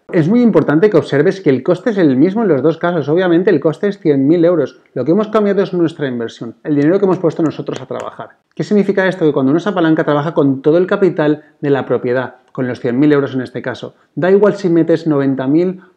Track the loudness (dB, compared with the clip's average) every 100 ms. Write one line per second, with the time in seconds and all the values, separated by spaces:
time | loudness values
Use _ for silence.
0 | -4 -2 2 2 4 2 2 2 4 2
1 | 0 0 0 0 0 0 0 -2 -2 0
2 | 2 2 2 0 0 2 0 0 -2 -2
3 | -2 0 2 2 2 2 0 -2 -4 -2
4 | 0 2 2 2 2 2 -2 -8 _ -6
5 | 0 0 0 0 0 0 -2 -2 -2 -2
6 | -6 -6 -8 -10 -16 -12 -4 0 2 2
7 | 0 0 -2 -2 -4 -4 -10 -12 -10 -10
8 | -12 -14 -20 _ _ -10 0 0 2 0
9 | -2 0 0 2 0 0 -2 -2 0 0
10 | 0 0 0 0 0 0 2 2 0 0
11 | 0 0 -2 -2 _ -8 -2 -2 0 -4
12 | -2 -4 -4 -12 _ -6 -6 -4 -4 2
13 | 2 2 0 -6 -8 -8 -10 -10 -14 _
14 | _ -4 2 4 2 0 0 2 2 0
15 | 0 0 0 -2 0 0 0 -6 _